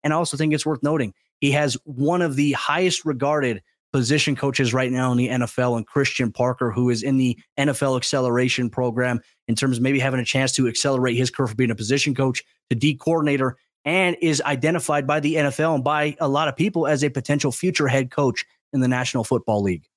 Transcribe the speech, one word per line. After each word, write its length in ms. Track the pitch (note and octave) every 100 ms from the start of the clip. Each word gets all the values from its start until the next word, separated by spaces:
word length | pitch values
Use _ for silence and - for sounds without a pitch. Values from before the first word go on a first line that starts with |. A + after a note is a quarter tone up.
And 100 | D3+
I 20 | D#3
also 220 | E3+ C#3+
think 160 | D#3
it's 120 | D3+ D3+
worth 180 | C#3
noting, 300 | C#3+ D#3 A2 - _ _
he 100 | C#3+
has 260 | C#3+ D3 B2
one 380 | - B2+ C#3+ F3
of 160 | E3+ C3+
the 160 | D3
highest 500 | C3 - D#3 F#3 -
regarded 580 | D#3 C3 C#3 D3+ C3 G#2 _ _ _
position 420 | C#3 A#2 D3 D3+ C3+
coaches 380 | C#3 C3 B2+
right 180 | C3 B2+
now 200 | B2+ B2+
in 60 | B2
the 120 | B2
N 140 | B2+
F 160 | A#2+ -
L 180 | B2 A#2
and 80 | G#2+
Christian 460 | C#3+ C#3 - A#2+
Parker, 400 | - B2 B2 B2
who 180 | A2 B2
is 140 | A2+
in 140 | B2 C3+
the 200 | B2+ A#2 _ -
N 120 | C#3+
F 140 | C3
L 120 | C#3 B2+
acceleration 760 | - C#3 B2+ A#2+ B2+ - A#2+
program 520 | - B2 A#2 B2 A#2+ _ _ -
in 80 | A2+
terms 220 | C3+ A#2+
of 60 |
maybe 160 | B2+ C#3
having 200 | C3 B2+
a 60 | A2+
chance 260 | C3 C3
to 140 | - B2
accelerate 480 | A#2 C#3+ C3+ B2+ A#2+
his 140 | B2+
career 180 | - B2+
from 100 | G#2+
being 140 | B2
a 40 | G#2+
position 400 | A2 C3+ D3+ C3
coach 280 | C3+ B2 - _ _
to 60 | A#2
D 200 | D3 C3
coordinator, 600 | - E3 D3 C#3+ C3 B2+ _ _ -
and 320 | F3+ F3+ F3
is 220 | E3 C#3+
identified 640 | C#3+ C#3 D3+ E3+ - D3 C3+
by 140 | D3+
the 180 | C#3+ D#3+
N 80 | C#3+
F 140 | C3
L 160 | D#3+ D3
and 80 |
by 340 | C3 D3+ D3 C#3+
a 80 | D3
lot 200 | C#3+ D#3
of 100 | -
people 300 | G3 F3 C#3+
as 160 | D3
a 60 | C#3+
potential 420 | C3 A#2+ D3 C#3+
future 360 | - F#3 - C#3+
head 220 | C3+ B2+
coach 360 | - C#3 G#2+ - _ _
in 60 | C3+
the 80 | B2+
National 360 | B2+ B2+ B2+
Football 380 | A2 B2 - G#2+
League. 260 | G2 E2+ _